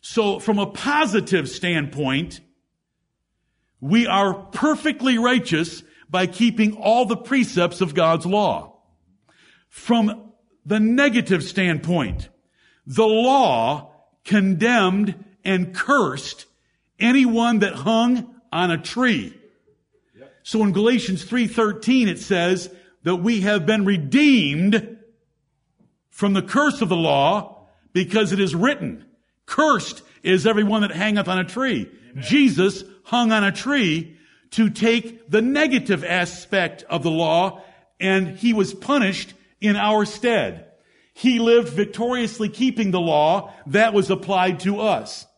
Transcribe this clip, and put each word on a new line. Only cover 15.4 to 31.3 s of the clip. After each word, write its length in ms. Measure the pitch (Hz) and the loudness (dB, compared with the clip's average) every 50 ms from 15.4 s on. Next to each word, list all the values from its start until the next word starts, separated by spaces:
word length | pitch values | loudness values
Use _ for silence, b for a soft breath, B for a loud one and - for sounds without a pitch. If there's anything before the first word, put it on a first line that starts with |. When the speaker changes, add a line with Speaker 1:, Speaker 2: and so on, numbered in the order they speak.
| _ | _
Speaker 1:
and 320 | 196 190 185 180 180 - | -2 0 0 -2 -4 -6
cursed 720 | - - - 277 285 208 147 131 139 - - - - - _ _ _ _ _ _ _ _ _ _ _ | -8 -2 0 2 2 2 0 -2 -8 -12 -14 -16 -16 -20 _ _ _ _ _ _ _ _ _ _ _
anyone 600 | 190 233 247 277 262 247 226 233 233 240 233 214 | 0 2 4 4 4 4 2 2 2 2 2 2
that 140 | 196 196 165 | 0 0 -2
hung 680 | 127 131 202 226 226 233 240 254 247 247 - - - _ _ - | -4 -2 0 0 2 2 2 0 -2 -4 -8 -16 -20 _ _ -4
on 180 | 160 180 180 | -2 0 0
a 80 | 165 160 | -2 -4
tree. 560 | 165 - - 233 254 247 214 139 98 85 - - _ - _ _ _ _ _ _ _ _ _ _ _ _ _ | -4 -8 -4 0 0 2 0 0 -4 -8 -14 -20 _ -20 _ _ _ _ _ _ _ _ _ _ _ _ _
Speaker 2:
Yep. 240 | - - - _ _ _ | -20 -20 -20 _ _ _
Speaker 1:
So 180 | - - 220 214 | -6 -2 0 0
in 100 | 202 180 | 2 2
Galatians 520 | 190 208 233 254 233 - - 190 160 - | 2 2 2 2 2 0 -2 -6 -6 -6
three 240 | - 226 247 240 208 | -4 -2 -2 -2 -2
thirteen 600 | - - 226 214 208 220 - - 254 262 240 202 | 0 0 0 0 -2 -4 -2 2 2 2 2 2
it 120 | 170 - | -2 -4
says 520 | - - 196 180 170 175 185 180 - - B B B B B B B | -4 -2 -2 0 2 0 0 -2 -4 -10 B B B B B B B
that 140 | 156 185 | -2 -2
we 240 | 180 170 220 233 214 | 0 0 0 0 0
have 260 | 185 208 208 208 156 | 0 0 0 0 2
been 180 | 160 220 214 202 | 0 0 2 2
redeemed 1120 | 190 202 180 147 135 127 269 302 294 269 233 165 143 143 151 180 202 208 220 214 - - - - _ _ _ _ _ _ _ _ _ _ _ _ _ _ _ _ _ _ _ _ _ | 2 0 0 -2 0 2 4 6 6 6 4 4 0 0 0 2 2 2 2 0 -4 -16 -20 -20 _ _ _ _ _ _ _ _ _ _ _ _ _ _ _ _ _ _ _ _ _
from 240 | _ - 196 202 196 | _ -4 -2 0 0
the 80 | 196 180 | 0 -2
curse 400 | 190 - 269 294 302 269 - 233 | 0 0 0 2 2 0 0 -2
of 80 | 170 | -2
the 60 | 185 | 0
law, 720 | 175 165 156 143 139 139 151 190 208 - - - - b b b b b b _ | 0 2 2 2 4 4 4 2 0 -2 -6 -16 -20 b b b b b b _
because 380 | 185 190 180 190 220 214 175 175 | -2 -2 0 0 0 0 2 2
it 60 | 196 | 0
is 160 | 196 180 139 | 0 0 0
written, 500 | 170 190 262 294 285 180 127 82 - - _ _ _ _ _ _ _ _ | 0 0 0 0 0 -6 -10 -10 -12 -18 _ _ _ _ _ _ _ _
"Cursed 560 | - - - 302 311 277 202 - - - - b b b b b | -8 -2 2 2 4 2 2 0 -6 -12 -16 b b b b b
is 240 | - 185 190 139 | 2 2 2 4
everyone 360 | 220 226 208 214 202 214 220 208 | 2 2 2 2 0 0 0 0
that 100 | 196 165 | -2 -2
hangeth 340 | 165 196 214 208 208 190 | -4 -2 -2 0 -2 -2
on 120 | 180 | -2